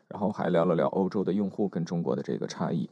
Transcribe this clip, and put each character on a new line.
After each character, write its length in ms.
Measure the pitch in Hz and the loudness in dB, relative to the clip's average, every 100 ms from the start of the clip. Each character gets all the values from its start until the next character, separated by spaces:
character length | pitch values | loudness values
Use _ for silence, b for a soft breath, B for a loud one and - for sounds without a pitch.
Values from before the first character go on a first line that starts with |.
| _ | _
然 140 | - | -4
后 80 | 101 | -2
还 200 | - 82 | 0 2
聊 140 | 87 | 4
了 120 | 90 85 | 4 4
聊 120 | 67 | 2
欧 200 | 95 92 | 2 0
洲 140 | 101 | 0
的 100 | 92 | 0
用 160 | 98 98 | 0 0
户 180 | - 98 | 0 -2
跟 160 | 90 | -2
中 200 | 85 85 | -2 -2
国 120 | 69 62 | 0 -2
的 60 | |
这 160 | - 57 | -2 -4
个 80 | - | -4
差 260 | - - | -4 -2
异。 160 | 80 - | 0 -4